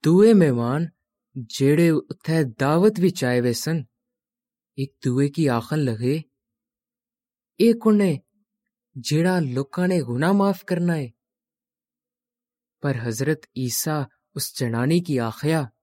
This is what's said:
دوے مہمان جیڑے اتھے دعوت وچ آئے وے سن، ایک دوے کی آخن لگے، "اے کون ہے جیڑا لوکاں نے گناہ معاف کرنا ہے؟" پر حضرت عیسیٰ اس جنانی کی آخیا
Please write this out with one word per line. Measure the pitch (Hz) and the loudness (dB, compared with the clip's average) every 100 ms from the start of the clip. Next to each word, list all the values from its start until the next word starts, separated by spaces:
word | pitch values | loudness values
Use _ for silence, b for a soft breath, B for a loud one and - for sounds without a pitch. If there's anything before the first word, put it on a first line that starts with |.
| 156 | 4
دوے | 175 214 | 6 6
مہمان | 214 160 120 117 143 165 _ _ _ _ 131 | 6 4 2 -2 -2 -4 _ _ _ _ -16
جیڑے | 113 - 135 151 170 | -14 -2 2 4 4
اتھے | 151 - - - 160 139 113 | 2 -4 -12 -4 -2 -2 -2
دعوت | 135 160 208 214 | 0 4 2 2
وچ | 180 - | 0 0
آئے | 123 123 | 0 0
وے | 120 | 0
سن، | 117 - 165 127 _ _ _ _ _ _ _ _ - | -2 -4 -6 -6 _ _ _ _ _ _ _ _ -10
ایک | 139 _ 139 | -10 _ -4
دوے | 123 143 | 0 -2
کی | 143 147 | 0 0
آخن | 117 113 156 | 0 -2 -4
لگے، | 135 110 123 156 - _ _ _ _ _ _ _ _ _ _ _ _ _ | -4 -4 -4 -4 -8 _ _ _ _ _ _ _ _ _ _ _ _ _
"اے | 226 | 2
کون | 233 226 208 | 4 2 4
ہے | 196 139 _ _ _ _ _ _ _ 131 | 2 -2 _ _ _ _ _ _ _ -14
جیڑا | 117 151 175 185 | -4 0 2 0
لوکاں | 147 123 139 - 180 | -2 -4 -6 -4 0
نے | 180 120 | 0 -2
گناہ | 120 160 | -2 2
معاف | 202 196 196 | 2 2 -2
کرنا | - 175 175 165 | -4 -2 0 -2
ہے؟" | 127 _ _ _ _ _ _ _ _ _ _ _ _ _ _ _ _ _ | -6 _ _ _ _ _ _ _ _ _ _ _ _ _ _ _ _ _
پر | 143 123 | -4 -4
حضرت | 120 110 135 156 - - | -6 -4 -4 -4 -8 -8
عیسیٰ | 127 - - 151 131 _ _ 143 | -6 -4 -4 -6 -6 _ _ -12
اس | - - | -10 -6
جنانی | 123 113 131 170 | -4 -2 0 0
کی | 175 135 | 0 -4
آخیا | 117 - 147 160 131 _ | -4 -4 -2 -2 -4 _